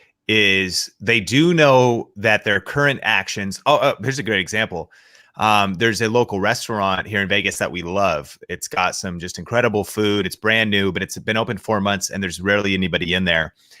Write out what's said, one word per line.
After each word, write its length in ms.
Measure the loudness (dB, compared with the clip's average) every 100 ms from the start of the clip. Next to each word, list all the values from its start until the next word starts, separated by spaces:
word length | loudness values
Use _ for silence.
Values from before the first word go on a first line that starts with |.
| _ _ 0
is 640 | 4 6 4 2 -4 -6 _
they 200 | 0 0
do 320 | 2 2 4
know 560 | 4 6 6 4 2 -4 -2
that 260 | 0 2
their 160 | 2 -2
current 400 | -2 0 0 0
actions. 580 | 0 0 -2 -6 -6 -2 2
Oh, 140 | 2
oh, 140 | 2 0
here's 180 | -4 -6
a 40 |
great 180 | -2 -2
example. 500 | -2 -2 -2 -4 -12 _ _ _ _ -2
Um, 380 | 2 4 2 0
there's 260 | 0 0
a 80 | 0
local 300 | 0 0 0
restaurant 680 | -2 -2 -4 -2 -2 -2 -4
here 140 | -4
in 60 | -2
Vegas 280 | 0 -2 -4
that 120 | -4
we 120 | -6
love. 540 | -6 -2 0 -2 -6 -16 -14
It's 180 | -12 -8
got 280 | -4 -4 -4
some 240 | -8 -10
just 200 | -10 -12
incredible 440 | -4 0 0 0
food. 420 | -2 -2 0 0 -2
It's 100 | -4
brand 340 | 0 2 2
new, 220 | 2 0
but 100 | -2
it's 160 | -6 -8
been 180 | -4 -2
open 200 | -2 -4
four 220 | -2 -2
months 300 | 0 -2 -4
and 120 | -6
there's 200 | -6 -4
rarely 320 | 0 2 2
anybody 400 | 0 0 0 0
in 100 | 0
there. 300 | 2 2 0 -8 _ -20